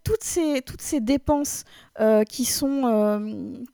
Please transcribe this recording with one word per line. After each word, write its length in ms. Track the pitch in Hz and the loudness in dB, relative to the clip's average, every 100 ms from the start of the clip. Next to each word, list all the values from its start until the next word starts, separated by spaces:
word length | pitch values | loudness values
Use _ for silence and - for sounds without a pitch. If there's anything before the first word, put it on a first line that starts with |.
toutes 180 | - 440 | -4 -4
ces, 360 | - 349 311 277 | -2 -2 0 0
toutes 200 | - - | -4 -10
ces 180 | - 294 | -4 -2
dépenses, 640 | 214 277 - 294 294 - - - - - | 0 0 2 0 0 -6 -12 -20 -12 0
heu, 220 | 220 214 | 4 4
qui 200 | 214 - | 4 -2
sont, 420 | 247 - 277 277 254 | -4 -2 -2 0 2
hem, 800 | 214 208 208 214 208 - - 247 | 2 2 0 -4 -8 -10 -10 -14